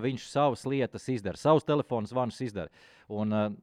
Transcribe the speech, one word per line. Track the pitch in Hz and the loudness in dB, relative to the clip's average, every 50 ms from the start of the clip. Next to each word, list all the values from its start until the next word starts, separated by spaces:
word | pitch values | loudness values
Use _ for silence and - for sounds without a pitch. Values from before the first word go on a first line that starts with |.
| 110 | 0
viņš | 135 135 123 - | -2 -2 -4 -8
savas | - - 143 147 143 120 - - | -4 0 2 2 2 2 0 -2
lietas | 135 139 139 123 110 - 107 - | -2 0 0 0 -2 -4 -6 -4
izdara, | - 131 117 98 98 82 - | -4 -4 -2 -4 -4 -6 0
savus | - 147 156 151 - | 4 6 6 6 6
telefonu | - 151 147 135 - 123 117 107 104 | 4 2 0 0 0 -2 -4 -4 -2
zvanus | 120 127 127 117 - - 135 | -2 -2 -2 -2 -4 -6 -6
izdara. | 120 101 98 82 76 - - - - - - - | -6 -6 -6 -8 -8 -10 -16 -20 -20 -20 -20 -14
Un, | - 107 104 107 107 | -8 -4 -2 0 0
ā, | 107 107 107 107 101 - | 2 2 2 0 -2 -6